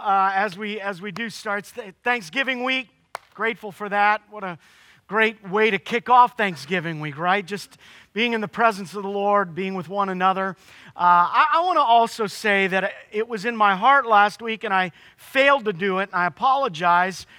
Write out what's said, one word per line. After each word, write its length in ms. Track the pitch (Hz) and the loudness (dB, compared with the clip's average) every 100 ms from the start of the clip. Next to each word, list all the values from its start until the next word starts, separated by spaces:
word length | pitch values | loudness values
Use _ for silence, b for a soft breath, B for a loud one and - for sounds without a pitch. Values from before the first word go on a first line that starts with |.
uh, 280 | 214 196 190 190 | 0 0 2 0
as 220 | 214 180 | -2 -4
we, 240 | 214 208 | -10 -8
as 200 | 196 180 | -8 -8
we 120 | 202 | -10
do 160 | 185 226 | -10 -10
start, 420 | - 220 202 - | -10 -8 -8 -8
th-, 220 | - 208 - | -16 -16 -8
Thanksgiving 600 | 240 240 165 240 262 254 247 | -4 -4 -4 -4 -4 -4 -2
week, 240 | 262 254 _ _ - - | -4 -6 _ _ -20 -18
grateful 380 | - 220 233 214 | -6 -6 -4 -10
for 160 | 170 208 | -12 -4
that. 340 | 202 208 214 208 | 2 2 2 -4
What 140 | 208 | -12
a 160 | 196 160 b b b b _ | -12 -12 b b b b _
great 420 | 202 220 214 196 | 2 2 0 -6
way 220 | 196 220 | 0 0
to 80 | 196 | 0
kick 300 | - 233 - | -4 -6 2
off 280 | 247 247 - | 4 4 2
Thanksgiving 600 | 202 156 135 185 160 156 | -4 -4 -6 -4 -4 -8
week, 180 | 151 139 | -8 -4
right? 280 | 175 202 165 | -2 -2 -2
Just 320 | 196 - _ B B B | -10 -12 _ B B B
being 220 | 202 240 | -4 -2
in 80 | 226 | -2
the 80 | 208 | -4
presence 440 | - 233 196 175 | 0 0 0 -8
of 100 | 190 | -10
the 60 | 196 | -8
Lord, 460 | 202 202 202 185 160 | -4 0 0 0 -4
being 200 | 190 190 | -6 -6
with 120 | 151 | -8
one 220 | 202 196 | -4 -4
another. 480 | 185 185 190 190 180 B B B - | 0 0 0 -4 -8 B B B 0
Uh, 20 | 175 175 175 | 4 4 4
I, 160 | 233 302 | 2 2
I 120 | 311 359 | 2 2
wanna 140 | 330 | 2
also 480 | 247 233 226 - 202 | 4 4 4 -2 -6
say 400 | - 214 196 190 | -4 0 2 2
that 240 | 190 180 - - | 0 -2 -8 -8
it 200 | 214 226 | -6 -4
was 160 | 226 214 | -4 -6
in 100 | 233 | 2
my 220 | 208 185 | 2 4
heart 280 | 240 277 233 | 4 4 6
last 360 | 208 208 - | 4 4 0
week, 240 | 226 220 220 | -8 -6 -2
and 80 | |
I 180 | 190 185 B B _ | 0 0 B B _
failed 480 | - 269 277 277 | -4 2 4 4
to 80 | 214 | 0
do 280 | 165 196 185 | -4 -2 -2
it, 100 | 196 | -2
and 60 | 185 | -2
I 100 | 175 | -2
apologize, 1000 | - 262 269 262 156 175 175 185 185 - | 0 0 0 0 0 2 4 2 -4 -16